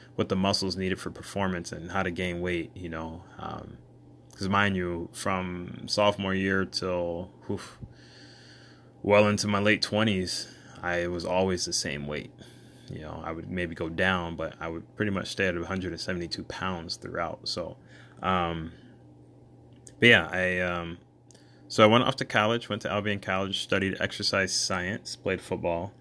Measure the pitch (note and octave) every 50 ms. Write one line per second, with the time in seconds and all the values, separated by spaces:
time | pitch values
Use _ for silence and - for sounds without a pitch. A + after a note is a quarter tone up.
0 | - - - - - - G2 F#2+ F#2 G2 G2 - G2 F#2+ F2+ F#2+ F#2+ F#2 F#2 -
1 | - - F2+ - - - - G2 G2 F#2 F#2 F2 E2+ - E2 D#2+ E2 E2 F2+ G2
2 | F#2 F#2 F2 E2 F#2 F2+ F2 F2 F2+ F2+ F2 E2+ D#2+ - - - F2 E2+ E2 D#2+
3 | D#2+ E2 E2 E2+ - - - - - - - - - - - - - - - -
4 | - - - - - - - - G2 F#2+ G2 G2+ G2+ G2+ G2 F#2 F2+ F2 F2 E2+
5 | E2+ - - - - G2+ F#2+ F#2 F#2 F2+ F2+ F2+ F2 - - - - - - -
6 | G#2 G#2 G2+ - G2+ F#2+ F#2+ F#2+ F#2+ F#2+ G2 F#2+ F#2+ F2+ - - - F#2 F2+ F2
7 | F2 F2 E2+ E2+ F#2 F#2 - - - - G#2 F2+ - - - - - - - -
8 | - - - - - - - - - - - - - - - - - - - -
9 | - G2 G#2 G#2 G#2+ G#2 G#2 G2+ - G#2+ G2+ G2 G2+ G#2+ G#2+ - - - - G#2
10 | A2 A2 G2+ F#2 F2+ F2+ - - - - - - - - - - - F2 F2 F2
11 | F2 F2 F2 E2+ E2+ F2 F2 F#2 F#2+ F#2+ F#2 F2 - F2 E2+ - - E2+ C#2+ C#2+
12 | C#2+ C#2+ D2+ D2 - - - - - - - - - - - - - - - -
13 | D#2 D2+ D#2 D#2 D#2+ E2 E2 E2 - G2+ F#2+ F#2 F2+ E2 D#2+ - E2+ D#2+ E2 E2
14 | F#2 F#2 F#2 F2+ F2 E2+ E2+ E2 D#2+ D#2 - - D#2+ E2 E2 E2 - - - -
15 | G#2+ G#2 G2 F#2+ - - - - G2 F#2 E2+ F2 E2+ - G2 F#2+ F#2+ F2+ E2+ E2
16 | - - F#2+ F2 F2 E2 - - E2+ - - - F#2 F#2+ F#2 E2+ E2 D#2+ - -
17 | - - E2+ E2+ E2+ D#2+ - - - - - - - - - - - - - -
18 | - - - - - F2+ F#2 F2+ F2 E2+ E2+ E2 D#2+ D#2+ - - - - - -
19 | - - - - - - - - - - - - - - - - - - - -
20 | - A#2+ A#2 G2 E2 D#2+ E2+ F#2 F#2 F#2 F2+ F2+ F2+ F2+ F2 F2 E2+ E2+ E2+ -
21 | - - _ _ _ - - - - - - - - - - - A2 G#2+ A2 A#2+
22 | - - - - C3 - - A2+ G#2 G#2+ A#2 A#2+ - - G#2+ G2+ - - F#2+ G#2
23 | G2+ G#2+ G2+ G2 - - F#2+ F#2+ G2 G2 F#2+ - - - G2+ G2 F#2+ G2 - -
24 | - G2+ - - G2+ - - G2 F#2+ F#2 - - - - G2 F2+ F2+ F#2 G#2 -
25 | - - - - - - F#2+ F2+ - - F#2 F2+ - E2+ E2+ E2+ F2+ G2 - -